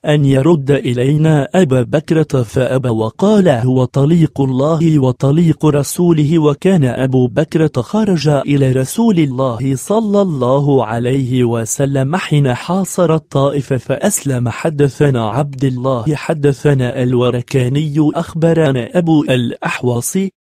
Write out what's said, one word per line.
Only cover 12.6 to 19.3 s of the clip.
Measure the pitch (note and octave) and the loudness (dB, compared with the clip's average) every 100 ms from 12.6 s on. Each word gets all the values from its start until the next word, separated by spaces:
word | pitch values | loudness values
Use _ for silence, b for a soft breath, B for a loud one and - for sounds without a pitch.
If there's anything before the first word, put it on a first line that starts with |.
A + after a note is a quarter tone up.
| - F#3 F#3 - E3+ | -4 -4 -2 -2 0
الطائف | D#3+ _ D3+ C#3 C#3+ B2 | 0 _ -2 0 -2 -4
فأسلم. | C3 - B2+ G#3 - C#3+ B2+ A#2+ | -6 -4 -2 -2 -2 -4 -2 -4
حدثنا | - E3 D3 C#3+ - D3 B2+ A2 | -4 -6 0 0 2 0 2 -2
عبد | A#2 D3 C3+ | -2 -4 -2
الله، | C#3 B2+ C3 B2+ A#2 | -4 -2 -2 -2 -2
حدثنا | C#3+ - E3 C#3+ C3+ D3+ C#3 B2 C3+ | -4 -4 0 0 2 0 2 0 -2
الوركاني، | B2 B2+ B2 A#2+ - C3+ B2 C#3+ D#3 C#3+ D3+ | 0 2 0 -2 -2 -2 0 -2 -2 0 0
أخبرنا | D3+ F3 E3 E3 E3 D#3 C3 A2+ F3 | 0 -6 -2 0 2 2 0 -2 -2
أبو | E3+ D#3+ | 2 2
الأحوص | C#3+ | 2